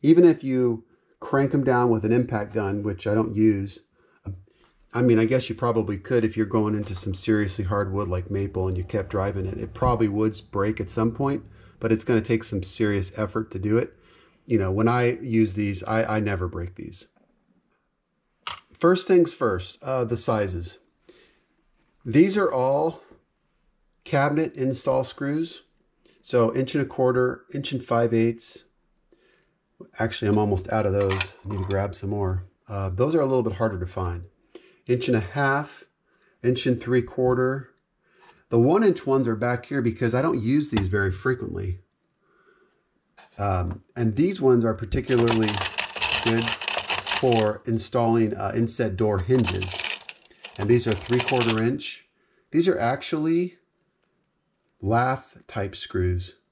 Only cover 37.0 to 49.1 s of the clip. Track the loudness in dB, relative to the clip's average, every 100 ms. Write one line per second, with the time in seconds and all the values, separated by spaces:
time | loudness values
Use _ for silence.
37 | 0 -2 0 2 0 -2 -8 _ _ _
38 | _ _ -20 _ _ 4 6 6 4 2
39 | 2 2 2 0 -2 -2 -4 -2 -2 0
40 | 0 2 0 0 0 0 0 -2 0 0
41 | 0 -2 -2 -2 -6 -8 -6 -8 _ _
42 | _ _ _ _ _ _ _ _ _ _
43 | _ _ -20 -6 -2 0 -2 -6 _ -2
44 | -2 2 0 2 4 6 4 -2 -4 -4
45 | 0 2 4 2 0 -2 -6 -6 -8 -6
46 | -4 -2 0 0 0 -4 -4 -6 -4 -6
47 | -4 0 2 4 2 0 -4 -4 -2 0
48 | 4 4 2 0 -2 0 -2 0 -2 0
49 | 0